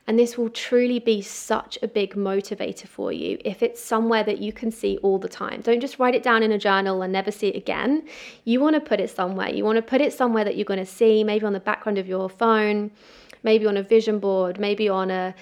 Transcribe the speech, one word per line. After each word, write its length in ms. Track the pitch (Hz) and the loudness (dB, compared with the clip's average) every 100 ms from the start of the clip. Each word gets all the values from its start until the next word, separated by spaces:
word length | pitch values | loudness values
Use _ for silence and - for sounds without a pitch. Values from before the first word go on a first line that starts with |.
| - | 0
And 100 | 226 | 2
this 180 | 240 247 | 2 0
will 140 | 226 | -4
truly 480 | 226 - 247 247 247 | -4 0 2 2 0
be 240 | 233 214 | 0 0
such 560 | 196 - - 220 - - | -2 -12 -4 -4 -4 -8
a 60 | 220 | -4
big 300 | 214 196 202 | -2 -2 -2
motivator 720 | 196 196 196 196 196 190 - | -2 -2 -4 -8 -8 -10 -14
for 240 | - 92 | -8 -6
you 260 | 80 82 98 | -4 -4 -4
if 180 | - 190 | -6 -2
it's 180 | 233 233 | -4 -4
somewhere 440 | - 220 226 226 | -4 0 2 2
that 140 | 214 226 | 0 -2
you 140 | 208 | -6
can 200 | - 226 | -6 -6
see 240 | 220 202 196 | -4 -4 0
all 240 | 196 190 | 0 0
the 80 | - | -2
time. 320 | - 196 - | -8 -10 -4
Don't 180 | 226 240 | 0 0
just 220 | 269 - | 0 0
write 160 | 247 247 | 2 2
it 80 | |
down 180 | 247 226 | 2 2
in 80 | 220 | 4
a 80 | 208 | 2
journal 440 | 202 196 196 185 | 2 2 2 -2
and 100 | 185 | -2
never 180 | 190 190 | -2 -2
see 160 | - 202 | -2 -2
it 80 | |
again. 500 | 190 196 - 233 302 311 - - - | -2 -6 -2 0 0 -4 -16 -20 -10
You 160 | 233 247 | 0 2
wanna 220 | 294 311 | 4 2
put 180 | 302 202 | 0 -2
it 120 | 185 | -2
somewhere. 400 | - 180 190 196 | -2 -4 -2 -4
You 140 | 202 | -2
wanna 160 | 208 226 | 0 0
put 200 | 226 254 | 2 2
it 120 | 294 | 2
somewhere 300 | - 247 220 | 0 0 0
that 140 | 208 - | 0 -2
you're 80 | |
gonna 200 | 202 196 | -4 -4
see, 380 | 190 - 226 220 | -6 2 4 4
maybe 240 | 214 214 208 | 2 0 0
on 60 | |
the 80 | 196 | -2
background 380 | 214 - 220 202 | -2 -2 -2 -4
of 100 | 185 | -2
your 200 | 185 190 | -4 -4
phone, 640 | - 226 220 208 208 208 _ - - - - | 0 2 4 4 0 -4 _ -20 -20 -20 -6
maybe 200 | 220 220 | 2 4
on 120 | 214 202 | 4 0
a 60 | |
vision 340 | 196 226 220 214 | 4 4 4 0
board, 400 | 196 190 180 185 | 0 2 0 0
maybe 300 | 202 208 208 | -2 0 0
on 240 | 190 190 | 0 0
a 240 | 185 185 185 | -2 -4 -8